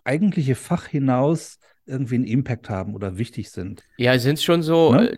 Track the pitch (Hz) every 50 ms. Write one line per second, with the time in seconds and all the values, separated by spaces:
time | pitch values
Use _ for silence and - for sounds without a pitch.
0 | - 123 135 156 202 202 - 175 147 131 127 - - - 175 170 - - - 147
1 | 135 135 127 127 135 147 165 147 - - - _ _ _ _ _ _ - 131 131
2 | 139 113 127 120 127 - 113 135 135 - 123 - - - 110 95 92 98 104 104
3 | 101 98 92 95 113 - - - 104 - - - 92 98 110 - - _ _ -
4 | 120 120 127 127 117 135 151 151 - - 170 170 165 151 165 165 165 156 120 147
5 | 233 240 -